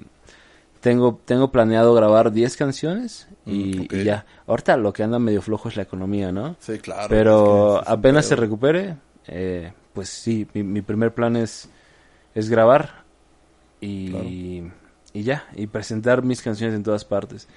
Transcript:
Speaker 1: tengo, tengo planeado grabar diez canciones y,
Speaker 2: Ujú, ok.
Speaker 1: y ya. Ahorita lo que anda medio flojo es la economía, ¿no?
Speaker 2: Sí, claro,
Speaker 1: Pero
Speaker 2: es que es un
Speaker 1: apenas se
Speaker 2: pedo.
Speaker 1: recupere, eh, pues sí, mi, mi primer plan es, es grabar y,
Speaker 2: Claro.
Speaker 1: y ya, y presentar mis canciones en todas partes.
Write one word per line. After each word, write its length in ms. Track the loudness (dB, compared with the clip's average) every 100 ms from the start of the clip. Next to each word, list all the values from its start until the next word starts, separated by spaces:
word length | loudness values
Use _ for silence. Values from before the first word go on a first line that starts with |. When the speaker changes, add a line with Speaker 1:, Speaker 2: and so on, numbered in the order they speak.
| -20 _ _ -20 _ _ _ _
Speaker 1:
tengo, 400 | 0 4 2 0
tengo 280 | -2 0 2
planeado 400 | 2 4 4 6
grabar 380 | 6 6 6 4
diez 240 | 2 -2 -2
canciones 720 | -4 -4 -6 -6 -8 -14 -20 -20
y, 300 | -8 -6 -4 -6
Speaker 2:
Ujú, 80 |
ok. 80 | -6
Speaker 1:
y 120 | -4
ya. 220 | -2 -4 -8 _ -4
Ahorita 300 | -2 0 0
lo 160 | 0
que 100 | -2
anda 160 | -2 0
medio 240 | 0 0
flojo 260 | -2 -6 -6
es 80 | -8
la 60 |
economía, 500 | -8 -8 -6 -4 -4
¿no? 240 | -6 -8 -12
Speaker 2:
Sí, 180 | -12 -12
claro, 280 | -10 -10 -2
Speaker 1:
Pero 680 | 2 6 6 6 6 4
Speaker 2:
es 60 | 2
que 40 |
es 40 | 0
un 100 | 2
Speaker 1:
apenas 260 | 4 4 2
se 80 | 0
Speaker 2:
pedo. 40 |
Speaker 1:
recupere, 540 | 0 0 0 0 -4 -10 _ _ -16
eh, 460 | -8 -6 -6 -10 -18 _
pues 160 | -14 -12
sí, 380 | -10 -6 -4 -4
mi, 80 | -6
mi 180 | -6 -6
primer 320 | -4 -2 -2
plan 240 | 0 -2 0
es, 320 | -4 -8 -20 _ _ _ _ _ _
es 140 | -8 0
grabar 560 | 4 6 4 2 -10 _ _ _ _ _ _ _ _
y, 300 | -12 -10 -10
Speaker 2:
Claro. 640 | -10 -10 -10 -12 -12 -14 -20 _ _ _
Speaker 1:
y 100 | -8
ya, 220 | -6 -6 -8
y 120 | -12 -10
presentar 560 | -10 -8 -4 0 0
mis 180 | 0 -4
canciones 340 | -6 -6 -4
en 80 | -4
todas 220 | -4 -4
partes. 420 | -4 -6 -6 -16 -20